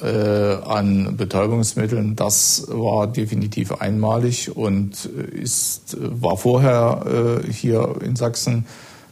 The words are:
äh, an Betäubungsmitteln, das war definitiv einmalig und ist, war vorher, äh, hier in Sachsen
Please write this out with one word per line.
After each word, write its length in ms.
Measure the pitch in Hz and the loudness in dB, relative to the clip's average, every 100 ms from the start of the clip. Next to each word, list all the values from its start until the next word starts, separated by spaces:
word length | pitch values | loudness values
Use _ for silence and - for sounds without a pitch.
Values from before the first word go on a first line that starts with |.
äh, 520 | - 110 104 104 101 | -2 0 2 2 2
an 640 | 95 101 107 101 98 95 110 | 0 -2 0 2 2 0 -2
Betäubungsmitteln, 1000 | 95 95 107 117 110 - 110 117 107 107 | -2 0 2 2 0 0 -2 0 0 0
das 500 | 104 - - - - | 0 2 2 0 -2
war 360 | 117 113 110 107 | -2 0 2 0
definitiv 680 | 120 110 107 104 113 - | 0 -2 -2 -2 -2 -4
einmalig 840 | - 101 107 107 117 123 120 - - | -2 -2 0 2 2 2 0 -4 -2
und 480 | 110 98 101 - | 0 0 0 -6
ist, 960 | - - - - 123 - - - - - | -10 -8 -8 -6 -4 -2 -2 -6 -10 -8
war 380 | 82 120 87 92 | -6 -2 -2 2
vorher, 1040 | 123 127 135 120 117 - - 120 117 120 - | 4 4 6 6 4 2 0 2 2 0 -2
äh, 60 | |
hier 440 | 113 127 113 123 - | -4 0 2 0 -2
in 140 | - 123 | -4 -2
Sachsen 480 | 120 117 127 117 113 - - - - | -2 -2 -2 -2 -2 -10 -20 -20 -16